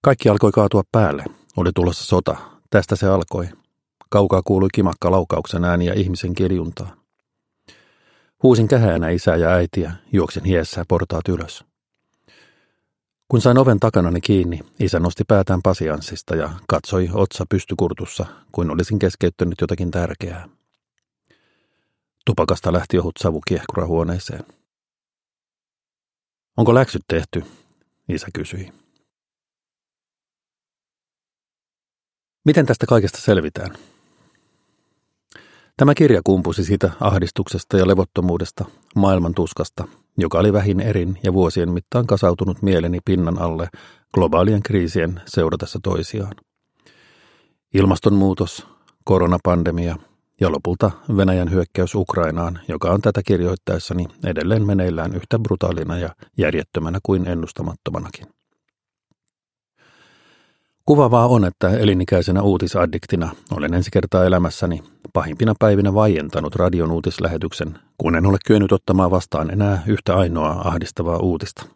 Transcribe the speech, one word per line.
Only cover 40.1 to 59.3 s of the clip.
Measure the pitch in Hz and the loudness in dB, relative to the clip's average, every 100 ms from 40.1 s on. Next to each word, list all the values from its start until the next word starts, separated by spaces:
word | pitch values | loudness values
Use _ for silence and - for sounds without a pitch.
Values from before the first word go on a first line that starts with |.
| - | -4
joka | 82 82 | 0 2
oli | 104 | 2
vähin | 101 98 95 | 2 0 -2
erin | 107 101 87 95 | -2 -2 -2 -4
ja | 95 | 0
vuosien | 92 85 92 87 | 2 0 0 -2
mittaan | 87 - 123 120 | -4 -4 -4 0
kasautunut | 98 92 87 92 87 | 2 2 0 -4 -2
mieleni | 98 90 85 87 | 0 0 0 -4
pinnan | - 92 82 87 | -2 0 0 -2
alle | 87 82 85 - - _ _ | -4 -4 -8 -12 -20 _ _
globaalien | - 85 80 98 104 | 0 2 2 2 0
kriisien | - 104 85 90 82 90 - | 0 -2 0 -2 -4 -6 -6
seuratessa | - 80 82 73 - | -2 0 -2 -6 -6
toisiaan. | 95 92 - 107 98 - _ _ _ _ _ _ _ _ _ _ _ _ _ | -4 -4 -4 -8 -8 -12 _ _ _ _ _ _ _ _ _ _ _ _ _
Ilmastonmuutos, | 98 98 87 110 101 98 92 87 - - _ _ _ | 2 4 4 4 4 2 0 -4 -6 -18 _ _ _
koronapandemia | - 92 87 87 90 87 82 85 85 80 _ _ _ _ | 0 2 4 2 2 0 0 -2 -4 -6 _ _ _ _
ja | 92 | -2
lopulta | 73 - 92 104 - - 101 | -2 -4 -2 -2 -2 -4 0
Venäjän | 95 92 85 | 2 2 0
hyökkäys | 92 82 - 90 | -2 -2 -4 -2
Ukrainaan, | 104 92 - 82 80 85 87 - | -2 -2 -2 -2 -2 -6 -6 -8
joka | 78 87 | -4 0
on | 98 | 0
tätä | 107 101 | 0 -2
kirjoittaessani | - 92 87 90 - 87 - 90 87 - | 0 0 0 -4 -4 -6 -4 -6 -6 -6
edelleen | 90 80 82 113 101 | -6 -4 0 0 2
meneillään | 98 90 82 82 | 0 0 -4 -6
yhtä | 87 - 117 | -8 -4 -4
brutaalina | 107 92 87 85 80 87 | -2 -2 -2 -4 -4 -6
ja | 82 - - - | -6 -10 -12 -2
järjettömänä | 78 78 - 85 80 92 | 0 0 -4 -6 -4 -4
kuin | - 95 90 | 0 0 0
ennustamattomanakin. | 85 82 - 82 85 - 85 87 - - _ _ _ _ _ _ _ _ _ _ | -4 -6 -8 -10 -8 -8 -8 -10 -16 -20 _ _ _ _ _ _ _ _ _ _